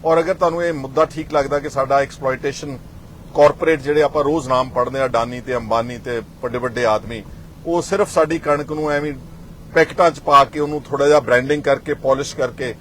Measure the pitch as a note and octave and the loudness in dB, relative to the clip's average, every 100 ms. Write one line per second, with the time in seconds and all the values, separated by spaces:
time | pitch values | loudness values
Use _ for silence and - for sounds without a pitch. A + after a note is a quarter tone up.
0 | D#3+ E3 E3+ F#3+ F3 E3 E3+ D#3 C3+ C3+ | 2 2 2 0 0 0 -4 -4 -4 0
1 | D#3+ D3+ D3+ D3+ C3+ C#3+ C#3+ C3 C3+ C#3 | 0 -2 -4 -2 0 -2 -4 -4 0 2
2 | C3+ - C3+ C3 C#3+ C3 D3 B2+ - - | 0 -4 -4 -2 -4 -6 -12 -12 -14 -20
3 | - - - - D3 D3 D#3+ D#3 C3+ D3 | -20 -20 -8 6 6 6 0 0 2 2
4 | D3 D3+ C#3+ D#3+ B2+ B2+ C3 B2 B2+ C3+ | 2 2 0 -2 0 0 0 0 -2 0
5 | C3 A#2 A#2 B2 B2+ B2+ A2 A2+ A#2+ A#2+ | 0 0 -2 -6 -6 -6 -2 -2 -2 -8
6 | B2+ A#2 A2 - B2 A#2+ B2 A#2 A#2 G#2+ | -6 -8 -8 -10 -6 -4 -6 -2 0 0
7 | G#2 A2+ - - - - - F3 - G3 | -2 -12 -12 -18 -18 -14 -4 -2 -2 -2
8 | G3 - D#3 E3 D3+ D3 C#3+ D3+ D3+ D3 | 0 2 0 0 0 -2 -2 -4 -2 -2
9 | D3 C#3 - - - - - E3+ D#3+ - | -4 -8 -14 -18 -18 -18 -2 2 2 4
10 | F3 - - C#3+ C3+ D3+ D3 D3+ B2+ C#3 | 2 2 4 6 6 0 -2 -4 -6 0
11 | C#3 D3+ B2 B2 C3 D3 C#3 C#3 D3 D3 | 6 4 6 2 4 0 2 0 0 -2
12 | C3+ C3+ C#3 - B2+ A#2+ B2+ G2 | 2 0 0 -4 -4 -4 -8 -8